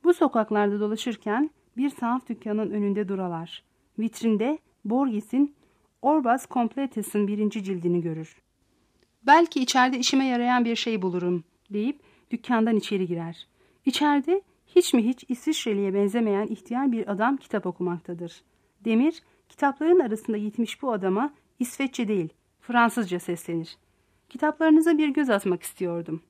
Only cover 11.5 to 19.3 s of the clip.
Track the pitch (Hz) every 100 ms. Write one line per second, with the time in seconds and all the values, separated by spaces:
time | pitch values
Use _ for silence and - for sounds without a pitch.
11.5 | _ _ 202 226 285 _ _ _ 240 -
12.5 | 233 220 220 - 202 180 170 170 170 -
13.5 | _ _ _ - - 302 285 277 381 _
14.5 | _ _ 370 - 247 220 254 - 247 -
15.5 | 311 240 202 196 196 202 226 220 196 214
16.5 | 214 - 240 277 226 202 196 226 277 -
17.5 | 208 180 180 180 175 - 175 170 - _
18.5 | _ _ _ 214 226 294 339 _